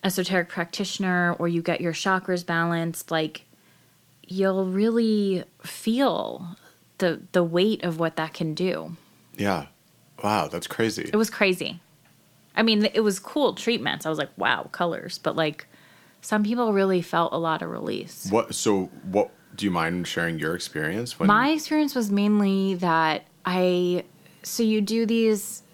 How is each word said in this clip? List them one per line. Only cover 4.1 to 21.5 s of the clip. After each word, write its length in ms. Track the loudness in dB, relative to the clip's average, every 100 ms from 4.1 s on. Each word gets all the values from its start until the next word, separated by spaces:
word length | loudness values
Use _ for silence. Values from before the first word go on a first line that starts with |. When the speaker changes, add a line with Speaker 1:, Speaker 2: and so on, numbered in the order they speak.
| _ -10
Speaker 1:
you'll 380 | 0 2 2 0
really 760 | 2 2 4 4 2 2 0 -4 _
feel 920 | -16 -6 -2 2 2 2 -4 -8 -12 -14 -20 _ _ _
the, 200 | 0 0 0
the 100 | 2
weight 400 | 2 4 2 2
of 160 | -2 0
what 160 | -2 -2
that 180 | -6
can 200 | -2 -4
do. 420 | -2 -2 -2 -6 -14 -18 _ _ -4
Speaker 2:
Yeah. 300 | 0 0 -4 _ _ _ _ -6
Wow, 240 | 0 0 0
that's 200 | -4 -8
crazy. 420 | 0 0 0 -2
Speaker 1:
It 40 | 0
was 140 | 0
crazy. 500 | 2 0 0 -4 -10 _ _ _ _ _ _ _ 2
I 60 |
mean, 240 | 4 4 2
it 60 | 2
was 200 | 2 0
cool 340 | -4 0 0
treatments. 520 | 0 -2 -2 -2 -4 -4
I 40 |
was 100 | -4
like, 100 | -4 -2
"Wow, 300 | 0 0 -4
colors." 440 | -4 -4 -4 -8 -6
But, 180 | -6 -2
like, 280 | -2 -4 -16 -20 -20 -20 _ _
some 220 | -2 0
people 300 | 0 0 2
really 280 | 4 4 2
felt 300 | 0 0 0
a 40 | 0
lot 240 | -2 -2
of 80 | -4
release. 580 | -6 -6 -6 -8 -12 -2
Speaker 2:
What, 240 | 0 0
so 320 | -2 0 2 0 -8 -2
what, 220 | 0 0 -4 -20 -4
do 100 | 0
you 60 |
mind 360 | 2 0 0 -4
sharing 300 | -2 -2 -2
your 160 | -4 -4
experience? 640 | -6 -4 -4 -4 -6 0
When 80 | 4
Speaker 1:
My 220 | 4 4